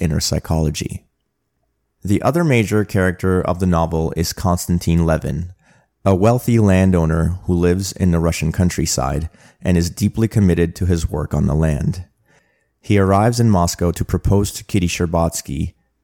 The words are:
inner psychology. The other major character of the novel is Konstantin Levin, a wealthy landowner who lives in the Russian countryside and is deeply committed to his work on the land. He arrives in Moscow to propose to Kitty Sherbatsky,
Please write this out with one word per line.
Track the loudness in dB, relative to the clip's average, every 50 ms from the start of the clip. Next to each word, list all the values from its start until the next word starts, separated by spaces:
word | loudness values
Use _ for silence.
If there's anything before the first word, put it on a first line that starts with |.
inner | -4 -2 -2 -2
psychology. | -2 -2 -4 -4 -2 -2 -2 0 0 -2 -2 -4 -8 -10 -10 -14 _ _ _ _ _ _ _ _ _ _ _ _ _ _ _ _ _ _ _ _
The | -4 -2 -2 0
other | 0 0 0 0
major | 2 2 2 2 2 2 0 0 0
character | 0 0 0 0 0 0 -2 0 0 0 0
of | 0 -2 -2 0
the | 0
novel | 0 2 2 0 0 -2 -2 -2 -2 -2
is | -4 -4 -4
Konstantin | -6 -4 -2 -2 -2 0 0 -2 -2 0 0 0 2 2 2
Levin, | 2 0 0 -2 -4 -6 -6 -8 -10 -14 _ _ _ _ _ _ _ _ _ 0
a | 0 2
wealthy | 2 2 2 2 0 0 0 2 4
landowner | 4 4 4 4 4 4 4 2 2 2 2 0 0 -2 -2 -4 -4
who | -2 0
lives | 2 2 2 2 0 -2 -6
in | -4 -2 0 2
the | 2 2
Russian | 0 0 -2 -2 -4 -2
countryside | 0 0 0 0 0 -2 -4 -2 -2 -2 -2 -2 -2 -4 -6 -8 -10 _ -20 -20 _ _
and | -2 0 0
is | 2 0 -2
deeply | -2 -2 -4 -2 0 -2 -2 0
committed | 2 2 2 2 2 2 0 -2 -2
to | -2 -2
his | 0 0 -2 -2 -4
work | -4 -6 -4 -4
on | -2 -2 0
the | 0 0
land. | 0 0 0 0 -2 -2 -4 -4 -6 -10 -16 _ _ _ _ _ _ _ _ _ _ _ _ _ _
He | -4 0 2 2
arrives | 4 4 4 4 4 2 2 2
in | 2 4
Moscow | 4 4 2 0 0 -2 -2 -2
to | -2 -2 -4
propose | -4 -2 -2 0 2 2 2 0 -2
to | -6 -10 -8
Kitty | -4 -2 0 0 0
Sherbatsky, | 0 -2 -2 0 0 0 0 0 -2 -6 -8 -8 -6 -6 -6 -6 -8 _ _ _ _ _